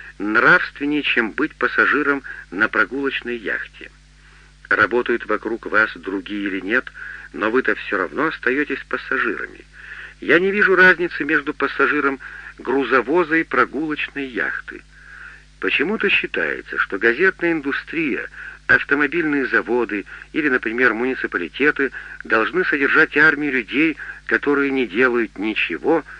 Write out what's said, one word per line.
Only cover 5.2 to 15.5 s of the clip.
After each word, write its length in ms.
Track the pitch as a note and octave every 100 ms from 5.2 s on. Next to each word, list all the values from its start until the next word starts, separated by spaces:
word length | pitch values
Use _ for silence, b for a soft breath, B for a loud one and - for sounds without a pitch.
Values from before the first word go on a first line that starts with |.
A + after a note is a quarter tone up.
| -
вокруг 400 | G#2 A2 A2+ E2
вас 240 | G#2 G#2+ F2
другие 520 | F#2+ G2 F2+ G#2 G2+
или 120 | F#2+
нет, 320 | F#2 B2 - B B B B
но 180 | C#2+ G#2+
вы-то 240 | B2+ A2 G2+
все 220 | - G2
равно 300 | E2+ E2+ D#3
остаетесь 560 | - B2 C3+ C#3+ C3 -
пассажирами. 760 | B2+ - C3+ A2+ - - - - B B B B -
Я 200 | F2+ E3
не 120 | F#3+
вижу 240 | G#3 F#3+ F#3
разницы 500 | F#3 E3+ F3 - D3
между 280 | D#3 C#3+
пассажиром 640 | - C#3+ - C#3+ D3 C#3 C3+ B B B -
грузовоза 800 | A#2+ C3+ A#2+ B2+ A2+ F3 D#3 D#3+
и 80 |
прогулочной 840 | D#3 C3 G#2 C3 D#3 D3 - C#3 C3+
яхты. 560 | G#2 C2+ - - - - B B B B B B